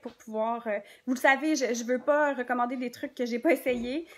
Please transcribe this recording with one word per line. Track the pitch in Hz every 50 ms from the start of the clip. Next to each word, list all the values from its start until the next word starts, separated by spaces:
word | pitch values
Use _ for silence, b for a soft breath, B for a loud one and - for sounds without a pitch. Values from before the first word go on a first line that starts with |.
pour | - 233
pouvoir, | - - - 226 220 220 220 226 233 233 233
euh, | 226 202 214 B B B B B
vous | 247 262
le | 254
savez, | - 285 269 247 294 311 311
je, | 254 262 220
je | 247 233 233
veux | 226 254 247
pas | 247 302 294 294 302 285 277
recommander | 247 247 - 247 247 240 240 269
des | 247 254 240
trucs | - - - - -
que | - 247
j'ai | 233 233 233
pas | 233 320
essayés. | - 269 - 269 247 240 233 247 262 320 339 B B